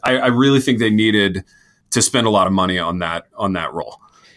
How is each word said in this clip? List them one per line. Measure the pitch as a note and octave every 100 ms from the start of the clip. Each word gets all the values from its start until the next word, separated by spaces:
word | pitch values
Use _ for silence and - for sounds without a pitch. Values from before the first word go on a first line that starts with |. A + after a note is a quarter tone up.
I, | - C3
I | C3
really | A#2+ C3+ C#3
think | C3+ A#2+
they | A2+
needed | G#2+ A2 G#2+ G2 F#2 - _ _ _ -
to | A#2+
spend | A2 B2+ A2+
a |
lot | G#2 F#2
of |
money | F#2+ F#2 F2+
on | E2 F2
that, | E2 E2+ - -
on | G2
that | F2+ D#2
role. | E2 C2+ - _ _ _